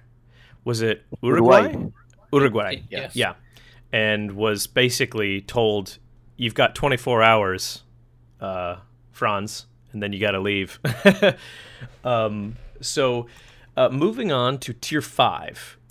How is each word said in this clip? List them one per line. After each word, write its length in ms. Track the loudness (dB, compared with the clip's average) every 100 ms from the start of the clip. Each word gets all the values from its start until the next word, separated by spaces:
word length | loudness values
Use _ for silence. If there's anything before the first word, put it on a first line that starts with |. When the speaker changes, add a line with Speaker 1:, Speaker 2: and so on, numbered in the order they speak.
| _ _ _ _ -20 -12
Speaker 1:
was 180 | -6 -2
it? 220 | -2 -2 -8 -6
Uruguay? 460 | 0 4 8 6 6
Speaker 2:
Uruguay. 200 | -2 -10 -12 _ _ _
Speaker 1:
Uruguay. 500 | 2 4 2 -2 -4 -10
Speaker 3:
Yes. 240 | -12 -8
Speaker 1:
Yeah. 200 | -2 -2 -4 -18 -20 -20 -20 -4
And 400 | 0 2 0 -2
was 340 | -2 -2 -2 -2
basically 760 | 2 2 2 -2 -2 -2 -4
told, 560 | -4 0 0 0 -4 -14 -20 _ -20 -8
"You've 180 | -4
got 200 | 2 0
twenty-four 480 | 2 -2 -2 0 4
hours, 640 | 6 6 4 -2 -6 -12 -18 _ _ _ _ -14
uh, 380 | -10 -8 -8 -10 -16 _ _
Franz, 540 | -4 -2 -2 -4 -10 -18 _ _
and 100 | -10
then 100 | -8
you 60 | -2
gotta 220 | -2 0
leave." 400 | -2 -2 -4 -6
<laughs> 540 | -8 0 2 4 2 0 -6 -20 -20 -18 -20 -10
Um, 520 | -2 0 0 -4 -10 -12 -18 -14
so, 480 | -8 -2 0 -2 -6 -14 -20 -20 -8 0
uh, 120 | 0
moving 440 | 2 -2 -2 -2
on 260 | 0 0 -2
to 140 | -6
Tier 280 | -12 -6 -6
five. 800 | -4 0 0 0 -12 -16 -18 -20 _